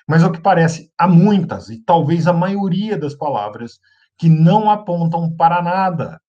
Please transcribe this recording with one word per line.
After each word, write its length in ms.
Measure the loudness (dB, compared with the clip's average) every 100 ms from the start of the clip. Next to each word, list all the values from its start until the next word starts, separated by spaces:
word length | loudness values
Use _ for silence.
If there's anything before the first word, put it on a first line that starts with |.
| -2
Mas, 140 | 2
ao 100 | 2
que 100 | 0
parece, 500 | 0 2 0 -2 -12 -2
há 120 | 4
muitas, 640 | 4 6 2 -2 -8 -12
e 120 | -10
talvez 440 | -2 0 2 0 0
a 60 |
maioria 640 | 0 -2 -4 -4 -4 -4 -6
das 160 | -6 -8
palavras, 640 | -6 -6 -6 -10 -16 _ _ _ _ -2
que 100 | 2
não 400 | 4 4 4 2
apontam 680 | -2 -2 -4 -2 -2 -4 0
para 280 | 0 0
nada, 580 | -2 -2 -2 -4 -8 -12